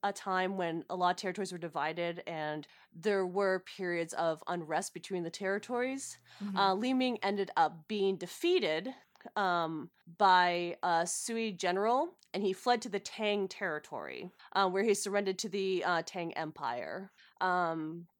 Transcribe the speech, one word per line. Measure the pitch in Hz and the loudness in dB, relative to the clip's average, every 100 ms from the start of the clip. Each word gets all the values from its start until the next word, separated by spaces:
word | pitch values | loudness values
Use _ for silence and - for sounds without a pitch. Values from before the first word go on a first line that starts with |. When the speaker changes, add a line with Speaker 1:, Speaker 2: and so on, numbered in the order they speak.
Speaker 1:
a | 202 | -4
time | 196 196 185 185 190 | -2 0 2 2 0
when | 170 165 - | -2 -2 -4
a | 180 | 0
lot | 180 | 2
of | 180 | 2
territories | 190 180 190 | -2 -4 -6
were | 180 | -6
divided | 165 147 156 165 170 170 - | -6 -4 -2 -2 -4 -4 -8
and | 160 151 151 143 - - | -4 -4 -4 -8 -18 -20
there | 170 208 196 185 | -4 0 2 2
were | 185 196 185 - - | 2 2 2 -4 -6
periods | 180 170 170 | -2 -2 -2
of | - 165 156 - | 0 0 0 -4
unrest | 175 156 160 - | -6 -2 -2 -2
between | 175 - 185 | -8 -6 -4
the | 165 | -4
territories. | - 190 202 220 240 254 269 - - _ - | -4 -2 -2 -2 -2 -2 -4 -10 -14 _ -10
Speaker 2:
Mm-hmm. | 202 190 | -4 2
Speaker 1:
Uh, | 196 | 4
Li | 190 247 | 4 2
Ming | 262 254 233 | 2 2 0
ended | 196 202 190 - | 0 0 0 2
up | 160 165 - | 2 0 -4
being | 214 196 190 | 0 2 0
defeated, | 175 - 339 370 185 156 214 - _ - - 208 | -6 -2 2 4 4 0 -2 -10 _ -20 -8 0
um, | 190 175 165 160 165 _ - 165 | 2 2 0 -4 -8 _ -16 4
by | 196 185 180 175 175 - | 8 8 6 2 -2 -2
a | 180 165 170 | 2 2 2
Sui | - - 226 226 | -2 -4 -2 -2
general, | 180 185 185 220 254 339 - _ | -2 0 2 2 2 0 -8 _
and | 185 | -2
he | 202 | 0
fled | 190 240 240 | 0 2 2
to | 226 | 0
the | 202 | -6
Tang | - - 214 202 190 | -6 -2 0 0 -2
territory, | - 185 151 - 127 73 64 180 - - | -4 -4 -4 -6 -10 -8 -10 -12 -16 -4
uh, | 190 190 | 2 2
where | 190 | 4
he | 226 | 2
surrendered | 202 202 202 196 190 | 2 0 0 0 -2
to | 202 | -4
the, | 196 190 185 | -2 0 0
uh, | 175 170 | 2 0
Tang | 165 185 165 | 0 -6 -6
Empire. | - 156 160 123 120 78 143 196 _ - - | -4 -6 -6 -6 -4 -6 -8 -10 _ -18 -2
Um, | 185 180 170 165 156 170 170 | 2 2 2 0 -4 -8 -12